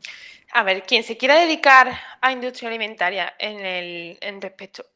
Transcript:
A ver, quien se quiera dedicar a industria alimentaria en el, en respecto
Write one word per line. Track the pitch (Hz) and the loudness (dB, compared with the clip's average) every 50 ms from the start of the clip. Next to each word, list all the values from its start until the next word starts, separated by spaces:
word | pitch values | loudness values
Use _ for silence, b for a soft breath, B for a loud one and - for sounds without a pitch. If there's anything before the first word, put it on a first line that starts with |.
| B B B B B B B B B B - | B B B B B B B B B B -2
A | 233 214 | -2 0
ver, | 190 190 196 190 | 0 -2 -2 -2
quien | - 254 269 - | 0 0 0 0
se | - 226 | -2 -8
quiera | 233 262 262 285 | -4 2 4 4
dedicar | 320 349 320 311 - - 277 269 262 254 - - B B B B B | 4 4 2 0 2 6 8 8 8 8 6 0 B B B B B
a | 254 262 | -2 -2
industria | 262 247 240 254 247 - 247 226 | -2 -2 -8 -10 -10 -10 -10 -10
alimentaria | 226 226 214 214 220 - 180 180 202 190 175 - - | -8 -8 -8 -8 -4 -4 -4 -4 -2 -4 -6 -6 -8
en | - - 214 214 202 | -10 -10 -10 -10 -10
el, | 196 185 185 180 175 175 175 170 170 170 180 - | -10 -8 -8 -8 -8 -10 -12 -12 -14 -14 -16 -14
en | - 208 202 196 | -12 -12 -12 -12
respecto | 196 190 190 - 196 - _ - - _ _ | -14 -14 _ -16 -20 -20 _ -20 -20 _ _